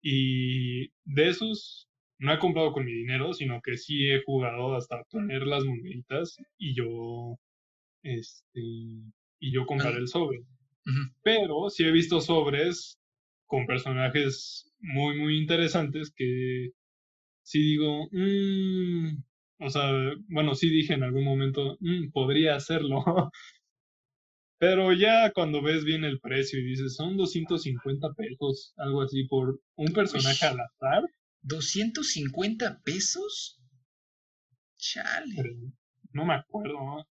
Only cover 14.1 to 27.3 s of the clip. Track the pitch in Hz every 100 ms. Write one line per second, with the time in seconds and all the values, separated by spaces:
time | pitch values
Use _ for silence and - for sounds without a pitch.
14.1 | 143 139 135 - - - _ 190 135 147
15.1 | 147 151 151 156 170 165 175 147 147 151
16.1 | _ 127 127 127 127 123 _ _ _ _
17.1 | _ _ _ - 151 151 151 151 147 160
18.1 | 185 196 196 196 196 190 185 180 175 165
19.1 | 147 - _ _ _ 139 143 139 135 131
20.1 | 147 - 156 151 143 165 160 151 147 127
21.1 | 131 139 135 135 135 139 - 170 180 143
22.1 | 143 131 143 160 139 - 160 147 135 -
23.1 | 175 143 - - _ _ _ _ _ _
24.1 | _ _ _ _ _ 175 190 185 180 208
25.1 | 226 220 190 160 147 147 160 151 160 156
26.1 | 131 - 135 135 135 127 131 135 131 160
27.1 | 190 180